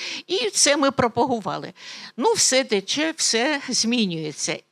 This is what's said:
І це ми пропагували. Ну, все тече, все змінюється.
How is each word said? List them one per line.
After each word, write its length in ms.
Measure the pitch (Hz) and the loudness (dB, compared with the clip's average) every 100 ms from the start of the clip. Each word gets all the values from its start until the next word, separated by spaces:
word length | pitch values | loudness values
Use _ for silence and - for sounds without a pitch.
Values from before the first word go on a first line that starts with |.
| - - - | -10 -10 -4
І 240 | 370 440 | -2 0
це 260 | - 294 285 | 2 4 4
ми 140 | 277 | 2
пропагували. 840 | - 240 233 254 240 185 151 - - - - - - | 2 0 0 0 -2 -4 -6 -8 -14 -18 -16 -12 -2
Ну, 160 | 392 | 0
все 320 | 440 - 262 | 2 4 2
тече, 500 | 262 202 190 277 320 311 | 2 0 0 -2 -2 0
все 440 | - 226 262 285 269 | 0 2 0 -2 -2
змінюється. 880 | 233 220 247 202 165 156 143 - 156 - | -2 0 2 0 -2 -6 -6 -6 -6 -6